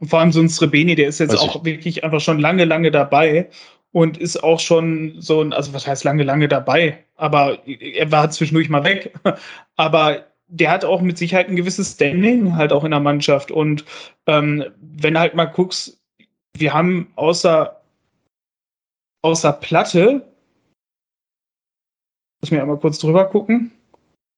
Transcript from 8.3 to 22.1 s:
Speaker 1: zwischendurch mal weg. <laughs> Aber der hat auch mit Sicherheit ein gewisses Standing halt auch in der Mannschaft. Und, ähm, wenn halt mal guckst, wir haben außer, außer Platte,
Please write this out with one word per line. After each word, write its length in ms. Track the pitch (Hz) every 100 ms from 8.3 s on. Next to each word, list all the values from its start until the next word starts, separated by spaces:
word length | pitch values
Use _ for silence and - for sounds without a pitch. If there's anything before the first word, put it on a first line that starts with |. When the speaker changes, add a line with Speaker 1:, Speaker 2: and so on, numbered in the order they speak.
Speaker 1:
zwischendurch 360 | - 156 160 156
mal 140 | 143
weg. 320 | 170 196 - -
<laughs> 140 | 190 - - - - -
Aber 500 | 160 160 151 143 - _ _
der 240 | 170 156
hat 120 | 170
auch 160 | 160 180
mit 160 | 180 170
Sicherheit 320 | 170 185 185
ein 60 |
gewisses 380 | 180 180 190 190
Standing 640 | - 143 175 208 247 196 165
halt 160 | 151
auch 100 | 143
in 80 | 151
der 80 | 147
Mannschaft. 540 | 143 147 143 139 -
Und, 320 | 160 151 151 - - - _ -
ähm, 380 | 151 147 147 135 -
wenn 360 | - 156 151 160
halt 200 | 165 170
mal 80 |
guckst, 580 | 160 165 185 - - - _ _ _ _ _ -
wir 160 | 151
haben 380 | 151 175 180 175
außer, 680 | - 151 175 180 160 - - _ _ _ _ _ _ _ _ _ _ _ _ _ _
außer 300 | 160 160 151
Platte, 720 | 143 - 165 170 170 202 277 - _ _ _ _ _ _ _ _ _ _ _ _ _ _ _ _ _ _